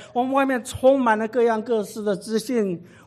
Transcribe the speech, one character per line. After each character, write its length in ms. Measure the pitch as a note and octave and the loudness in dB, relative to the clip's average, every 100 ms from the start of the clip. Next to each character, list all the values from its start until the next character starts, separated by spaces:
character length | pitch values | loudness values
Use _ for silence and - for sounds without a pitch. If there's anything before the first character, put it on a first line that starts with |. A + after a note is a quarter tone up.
| - | -4
我 100 | A#3+ | -4
们 120 | C4 | 0
外 100 | C4+ | 2
面 180 | C4+ B3+ | 2 -2
充 380 | A3 - C4 C#4 | -4 2 4 4
满 180 | A#3+ G#3+ | 4 2
了 80 | A3 | 0
各 160 | B3 | 0
样 180 | A#3 A3 | 2 0
各 200 | A3 A3 | 0 -2
式 200 | G3+ A3+ | -2 -6
的 120 | G#3 | -4
资 240 | F#3+ G#3 A3 | -4 -2 -4
讯， 400 | - B3 G3+ E3 - - | -2 -2 -2 -4 -10 -20